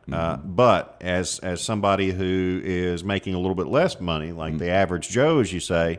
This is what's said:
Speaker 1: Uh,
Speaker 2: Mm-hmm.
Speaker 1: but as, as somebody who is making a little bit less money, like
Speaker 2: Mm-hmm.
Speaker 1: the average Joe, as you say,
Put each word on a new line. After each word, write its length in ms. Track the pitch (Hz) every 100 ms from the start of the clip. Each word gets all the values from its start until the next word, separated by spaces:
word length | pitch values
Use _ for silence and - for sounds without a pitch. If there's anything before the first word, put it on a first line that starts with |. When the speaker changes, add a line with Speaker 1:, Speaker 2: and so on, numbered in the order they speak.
| -
Speaker 1:
Uh, 240 | 82 82 67
Speaker 2:
Mm-hmm. 160 | 87
Speaker 1:
but 420 | 90 123 92 - -
as, 400 | 87 90 87 -
as 200 | 92 87
somebody 520 | - 107 101 98 95
who 480 | 92 92 92 92 92
is 400 | - 90 90 87
making 320 | 95 98 -
a 40 | 90
little 160 | 92 92
bit 100 | 76
less 340 | 127 180 -
money, 300 | 87 78 80
like 220 | 82 80
Speaker 2:
Mm-hmm. 60 | 78
Speaker 1:
the 120 | 87
average 380 | 92 92 87 -
Joe, 320 | 117 151 160
as 120 | 101
you 60 | 90
say, 400 | - 87 82